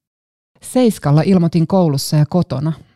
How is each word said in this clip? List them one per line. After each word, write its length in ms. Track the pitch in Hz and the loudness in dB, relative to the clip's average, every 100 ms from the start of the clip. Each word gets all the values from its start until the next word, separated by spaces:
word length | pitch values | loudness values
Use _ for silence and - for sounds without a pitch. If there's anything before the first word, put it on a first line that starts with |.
| _ _ _ _ _ _ | _ _ _ _ _ _
Seiskalla 600 | - 254 247 - 147 147 | -6 0 0 0 0 2
ilmoitin 440 | 160 185 170 170 165 | 4 2 2 0 0
koulussa 500 | 190 165 135 - 156 | 0 0 -2 -2 0
ja 100 | 147 | 0
kotona 460 | 180 165 131 151 160 - | 0 -2 -4 -6 -8 -12